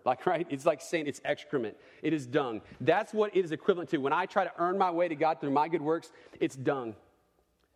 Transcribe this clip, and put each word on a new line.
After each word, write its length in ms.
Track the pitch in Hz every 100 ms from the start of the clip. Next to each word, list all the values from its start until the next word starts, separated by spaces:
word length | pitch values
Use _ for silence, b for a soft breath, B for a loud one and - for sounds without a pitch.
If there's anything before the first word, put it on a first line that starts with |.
| -
Like, 200 | 127 -
right? 220 | 135 175
It's 160 | 139 151
like 160 | 151
saying 260 | - 170 147
it's 120 | - 139
excrement. 500 | 147 - 143 107 - B B
It 120 | 156
is 120 | 156 123
dung. 360 | 147 131 107 B -
That's 340 | 127 180 220
what 220 | 214 208 196
it 80 |
is 80 | 175
equivalent 380 | 156 - 175 165
to. 80 | 160
When 160 | 135
I 120 | 160 185
try 200 | 208 175
to 60 | -
earn 200 | 175 190
my 140 | 185
way 160 | 170 175
to 80 | 143
God 260 | 156 165
through 100 | 147
my 160 | 139 160
good 140 | 165
works, 300 | 147 165 - B B -
it's 160 | 160 135
dung. 400 | 131 135 117 104 _ _ _ _ _ _ _